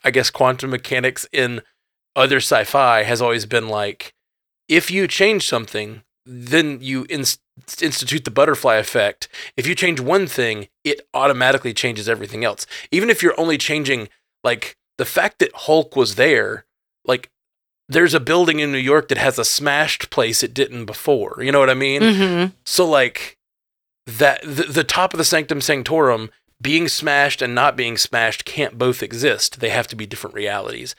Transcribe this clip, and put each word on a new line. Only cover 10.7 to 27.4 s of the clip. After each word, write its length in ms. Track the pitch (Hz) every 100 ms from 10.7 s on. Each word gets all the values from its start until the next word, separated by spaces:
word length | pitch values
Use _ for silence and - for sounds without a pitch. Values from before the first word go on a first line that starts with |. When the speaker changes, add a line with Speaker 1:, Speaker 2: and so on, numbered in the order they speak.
| _
Speaker 1:
it 220 | 147 143 -
automatically 580 | 131 139 127 127 135 127
changes 340 | 107 123 110 104
everything 360 | 110 104 110
else. 220 | 113 101 - - -
Even 160 | 175 226
if 120 | 220
you're 160 | 170 165
only 180 | 165 147
changing, 500 | - 151 135 127 104 _ _ _
like, 320 | 127 120 - - _ -
the 60 |
fact 340 | 127 - 190 -
that 140 | 165
Hulk 420 | - - 156 151 135
was 180 | 113 98
there, 480 | 147 127 101 110 _ _ _ _
like, 260 | - 127 - _ _ _ _ _ -
there's 240 | 147 175
a 60 | 156
building 400 | 123 170 170 151
in 120 | 147
New 60 | 139
York 300 | 131 151 151
that 80 | 135
has 220 | 131 123
a 60 |
smashed 680 | 113 - 147 143 156 - -
place 320 | - 117 117
it 100 | 120
didn't 320 | 120 139 123 107
before. 520 | 104 - 135 101 -
You 120 | 131
know 80 | 143
what 100 | 131
I 40 |
mean? 280 | 127 135 139
Speaker 2:
Mm-hmm. 500 | 220 196 190 175 185 -
Speaker 1:
So, 220 | - - 170
like, 520 | 147 123 - - _ _ _ _ _ _ _ -
that, 360 | 113 143 135
the, 220 | 156 139
the 200 | 165 143
top 300 | 147 175 185
of 40 | 165
the 60 |
sanctum 360 | 156 160 143 147
sanctorum 680 | 131 143 123 160 139 113 110 _ _ -
being 280 | 127 160 165
smashed 520 | - 156 143 143 -